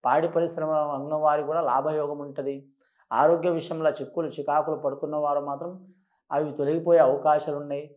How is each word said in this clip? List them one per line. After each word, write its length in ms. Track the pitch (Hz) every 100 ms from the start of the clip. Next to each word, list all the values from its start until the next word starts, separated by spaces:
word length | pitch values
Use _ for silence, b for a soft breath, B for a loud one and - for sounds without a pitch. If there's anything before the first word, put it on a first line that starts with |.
| 123
పాడి 220 | 143 165
పరిశ్రమ 440 | 170 170 165 156 156 147 139
రంగం 260 | 143 156
వారికి 260 | 151 147 143
కూడా 140 | 160
లాభయోగం 580 | 143 127 147 156 147 147
ఉంటుంది. 360 | 143 139 139 139 139 _ _ _ -
ఆరోగ్య 380 | 117 151 170 175
విషయంలో 400 | 165 - 160 156
చిక్కులు 380 | - 135 - 156
చికాకులు 480 | 147 139 147 151 147
పడుతున్న 400 | 147 139 - 151
వారు 240 | 147 143
మాత్రం 320 | 143 139 170 185 - b b b b
అవి 200 | 143 151
తొలగిపోయే 480 | 143 143 165 165 170
అవకాశాలు 580 | 139 143 151 151 151 143
ఉన్నాయి. 280 | 143 143 147